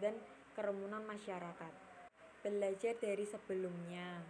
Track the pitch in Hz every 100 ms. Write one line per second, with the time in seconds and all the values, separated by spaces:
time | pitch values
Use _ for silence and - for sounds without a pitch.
0 | 208 226 - - - - 202 196 196 214
1 | 214 208 214 185 175 175 165 - - -
2 | - - - - 208 208 196 196 226 233
3 | 214 202 208 214 - 190 185 175 170 175
4 | 180 175 165